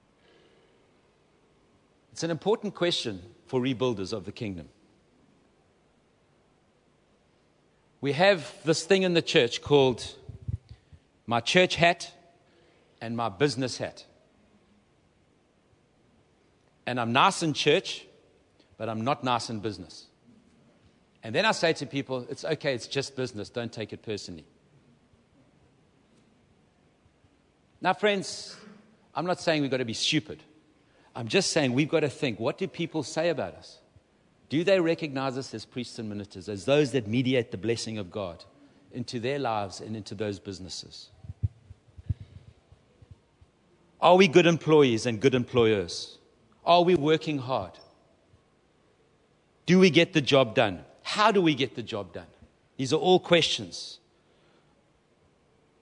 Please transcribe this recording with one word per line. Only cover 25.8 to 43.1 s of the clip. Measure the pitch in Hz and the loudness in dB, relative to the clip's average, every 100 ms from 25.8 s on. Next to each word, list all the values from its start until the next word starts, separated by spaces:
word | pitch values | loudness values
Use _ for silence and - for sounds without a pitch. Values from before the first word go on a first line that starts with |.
| _ _ _ _ _ _ _ _ _ _ _ _ _ _ _ _ _ _ _ - | _ _ _ _ _ _ _ _ _ _ _ _ _ _ _ _ _ _ _ -6
Now, | 175 | -4
friends, | 185 208 202 - - - - - - _ _ _ | 0 0 0 -4 -10 -14 -18 -20 -20 _ _ _
I'm | - 170 | -6 -4
not | 175 | -2
saying | - 156 | 0 0
we've | 135 | 0
got | 127 | -2
to | 120 | -4
be | |
stupid. | 107 - 156 - 78 - _ _ _ _ _ _ 120 | -4 -2 -2 -2 -12 -18 _ _ _ _ _ _ -12
I'm | 117 | -2
just | 190 180 | 0 0
saying | 165 135 | 0 2
we've | 123 151 | 2 0
got | 160 | 0
to | 151 | -2
think, | - 143 101 | -2 -6 -4
what | 120 - | -4 -4
do | 190 | -6
people | - 170 160 | -8 -8 -6
say | 131 160 170 | -6 -4 -2
about | 143 92 - | -2 -6 -10
us? | - - _ _ _ _ _ _ - | -20 -20 _ _ _ _ _ _ -6
Do | 147 | -2
they | 175 190 | 2 2
recognize | 165 165 160 135 135 131 | 2 0 -4 -4 -4 -6
us | 123 | -8
as | 113 - | -12 -12
priests | 127 117 - | -10 -10 -10
and | 110 | -10
ministers, | 104 98 98 90 | -10 -12 -14 -10
as | 101 107 | -6 0
those | 143 143 | 2 2
that | 131 104 | 0 -2
mediate | 120 127 131 113 | 0 2 0 -2
the | 101 | -4
blessing | 107 117 113 110 | -4 -4 -4 -8
of | 90 | -10
God | 104 92 82 - _ - _ _ | -8 -10 -10 -20 _ -20 _ _
into | 123 120 123 | -14 -10 -8
their | 117 143 | -6 -4
lives | 127 107 101 - | -4 -4 -6 -10
and | - 110 | -12 -10
into | 98 101 | -10 -8
those | 107 98 | -6 -6
businesses? | 101 90 92 - - - - _ - - - - - - _ - - - - - - - _ _ _ _ - | -10 -14 -12 -14 -16 -20 -20 _ -18 -6 -6 -6 -20 -20 _ -14 -8 -8 -10 -20 -20 -20 _ _ _ _ -20